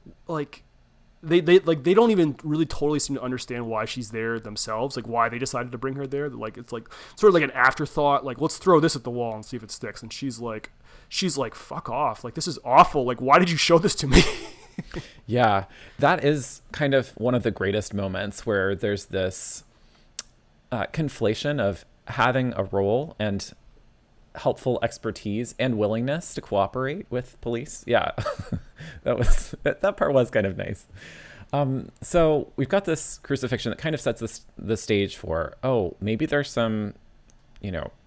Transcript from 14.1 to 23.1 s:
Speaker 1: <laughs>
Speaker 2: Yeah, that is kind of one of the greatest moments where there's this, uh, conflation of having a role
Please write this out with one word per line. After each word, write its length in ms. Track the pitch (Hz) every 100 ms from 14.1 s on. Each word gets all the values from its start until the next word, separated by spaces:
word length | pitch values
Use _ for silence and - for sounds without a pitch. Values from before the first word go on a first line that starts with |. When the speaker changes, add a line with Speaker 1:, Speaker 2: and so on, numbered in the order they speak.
| 131 -
Speaker 1:
<laughs> 40 | - - - - - - - - - -
Speaker 2:
Yeah, 380 | 117 117 98 92 - - -
that 260 | 143 180
is 380 | 143 151 123 - -
kind 240 | - 147
of 140 | 135 120 -
one 160 | 117
of 80 | 123
the 80 | 110
greatest 420 | 92 98 104 -
moments 540 | 101 95 92 104 - -
where 300 | 101 95 98
there's 300 | 101 101 -
this, 580 | 95 92 - - - - _ _ _ _ - - _ _ _ _
uh, 160 | 120 -
conflation 680 | - 151 - 110 110 147 147
of 240 | 101 92 - _ -
having 460 | - 120 131 127 -
a 60 |
role 540 | 98 98 98 117 160